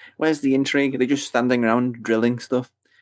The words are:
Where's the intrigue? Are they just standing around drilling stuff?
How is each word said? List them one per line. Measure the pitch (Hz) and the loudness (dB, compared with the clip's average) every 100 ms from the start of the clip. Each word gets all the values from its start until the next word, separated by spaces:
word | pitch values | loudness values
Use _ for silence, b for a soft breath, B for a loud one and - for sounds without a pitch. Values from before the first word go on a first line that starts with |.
| B - | B -4
Where's | 156 147 | -2 0
the | 135 | 2
intrigue? | 135 135 143 139 | 0 2 0 0
Are | 131 | 0
they | |
just | 127 143 - | 0 -2 -2
standing | 127 123 123 | -2 0 2
around | 113 120 123 120 | 2 2 0 -4
drilling | 110 110 120 123 | -2 2 2 -2
stuff? | - 127 131 _ b b | -2 -4 -4 _ b b